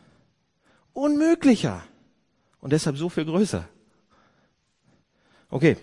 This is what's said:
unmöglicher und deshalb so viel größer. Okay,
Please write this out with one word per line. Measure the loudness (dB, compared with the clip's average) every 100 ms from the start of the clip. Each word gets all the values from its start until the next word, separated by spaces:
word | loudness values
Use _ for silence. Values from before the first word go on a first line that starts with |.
| _ _ _ _ _ _ _ _ _
unmöglicher | -4 0 2 2 4 4 4 0 -8 -14 _ _ _ _ _ _ _
und | -2
deshalb | -2 -2 -6
so | -6
viel | -6 -4
größer. | -2 -2 -4 -10 _ _ _ _ _ _ _ _ _ _ _ _ _ _ _ _ _ -10
Okay, | 2 2 2